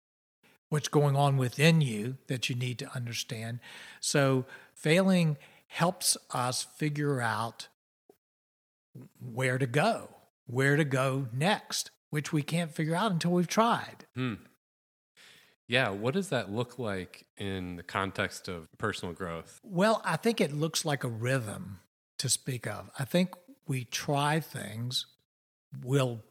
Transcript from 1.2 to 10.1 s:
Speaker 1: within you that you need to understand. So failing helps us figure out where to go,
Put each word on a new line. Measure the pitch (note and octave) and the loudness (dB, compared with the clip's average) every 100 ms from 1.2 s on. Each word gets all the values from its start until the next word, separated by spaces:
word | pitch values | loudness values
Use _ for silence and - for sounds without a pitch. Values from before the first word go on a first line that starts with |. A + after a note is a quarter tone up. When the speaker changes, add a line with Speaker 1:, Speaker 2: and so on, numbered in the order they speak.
| C#3+ C#3 | 4 4
Speaker 1:
within | B2+ - D#3 D#3+ | 2 4 6 6
you | C#3 G#2+ A#2 C3 - | 4 0 -4 -6 -6
that | C3 - | -4 -2
you | |
need | B2 B2+ A#2+ | -2 -2 -4
to | B2+ | -6
understand. | C3 A#2+ A#2 - A2+ A2+ A#2+ - - - - | -6 -6 -6 -6 -6 -6 -8 -12 -18 -18 -8
So | - D3 C#3 C3 B2 - - | 0 4 6 4 0 -8 -20
failing | - D3+ E3+ F#3+ F#3 D#3+ C#3+ - - _ | -6 2 4 6 6 4 0 -6 -20 _
helps | - E3+ F3+ - - - | 0 0 2 0 0 -2
us | C3 B2 B2+ | -2 -2 -2
figure | - - D3+ D3 C#3+ C3+ | -6 -4 -2 0 0 0
out | A#2 G#2+ A2+ - - _ _ _ _ _ _ _ _ _ _ _ _ C3 B2+ _ | 0 0 -2 -6 -16 _ _ _ _ _ _ _ _ _ _ _ _ -20 -20 _
where | B2 A#2 C3 B2+ | -10 -4 -2 0
to | C3 | 0
go, | C#3+ G3+ A3 - | 2 2 0 -6